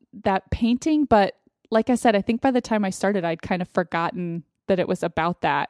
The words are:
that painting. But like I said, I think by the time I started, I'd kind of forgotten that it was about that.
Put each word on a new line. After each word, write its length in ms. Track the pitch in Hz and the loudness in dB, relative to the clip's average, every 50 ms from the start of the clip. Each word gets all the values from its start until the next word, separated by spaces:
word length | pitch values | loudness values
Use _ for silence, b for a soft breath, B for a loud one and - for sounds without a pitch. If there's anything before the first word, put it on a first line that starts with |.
| _ _ - 202 - | _ _ -12 -6 -2
that 260 | 202 190 190 - - | -2 -2 -2 -2 -4
painting. 540 | - - 240 226 247 247 - 330 311 302 294 | -4 0 0 2 0 0 0 0 2 2 2
But 300 | - 233 208 196 - - _ _ _ _ _ _ - | 4 4 4 4 2 0 _ _ _ _ _ _ -2
like 200 | 226 220 226 - | 0 0 2 2
I 60 | 247 | 0
said, 180 | 226 - 247 214 | 2 2 2 2
I 80 | 202 196 | 2 0
think 180 | - 226 233 | 0 -2 0
by 100 | - 269 247 | 0 0 0
the 80 | 254 | 0
time 240 | 240 - 226 214 208 | -2 -2 -2 -2 -2
I 60 | 190 | -2
started, 340 | 185 - - 190 208 196 165 | -4 -2 -2 0 0 0 -2
I'd 180 | 170 165 165 - | -2 -4 -4 -4
kind 180 | - 196 175 180 | -4 -4 -4 -4
of 60 | - | -4
forgotten 760 | - 202 175 - - 165 170 170 - 180 180 170 170 170 - _ _ _ _ - | -2 -2 -2 0 0 -2 -2 -2 -4 -4 -6 -6 -6 -8 -10 _ _ _ _ 0
that 100 | 196 180 | 0 0
it 80 | 175 | 0
was 160 | - 185 - - | 0 -2 -2 -4
about 380 | 170 - - 160 170 180 - - | -4 -2 -2 -2 -2 -2 -2 -2
that. 260 | 160 139 143 - | 0 0 0 -2